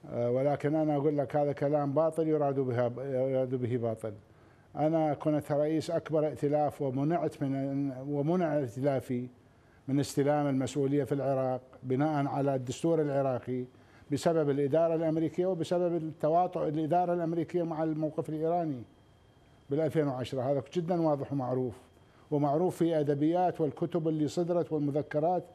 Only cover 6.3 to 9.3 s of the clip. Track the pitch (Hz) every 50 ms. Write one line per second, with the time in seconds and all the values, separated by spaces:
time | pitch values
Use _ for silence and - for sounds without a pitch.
6.3 | 131 - 147 143 147 151 147 143 - - 147 135 123 135 139 156 170 170 151 156
7.3 | - - 147 135 135 135 135 139 139 139 143 139 131 127 135 143 147 143 139 156
8.3 | 175 185 175 156 147 151 143 120 - 127 131 143 135 127 - - 127 123 123 123